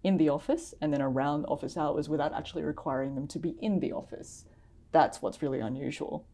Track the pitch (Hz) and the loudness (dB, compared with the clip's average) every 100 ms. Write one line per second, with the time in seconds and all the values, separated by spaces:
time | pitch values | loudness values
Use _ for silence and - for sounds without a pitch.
0 | 190 190 156 143 - 330 - - 151 143 | 4 6 6 4 0 -2 -2 -4 0 2
1 | 135 131 139 147 143 143 143 175 151 151 | 2 2 2 0 -2 -4 -2 0 0 0
2 | 147 151 147 - - 165 151 147 - 135 | 0 0 0 -2 -6 -4 -4 -4 -2 -2
3 | 135 139 147 - 165 165 220 190 - - | -2 -4 -6 -4 -4 -2 0 2 0 -4
4 | - - - - - - - - - 165 | -8 -14 -14 -18 -20 -20 -20 -20 4 6
5 | 139 - 98 - 143 131 113 131 135 147 | 6 2 -6 -2 -2 0 -2 -4 -4 -4
6 | - 151 - | -6 -6 -10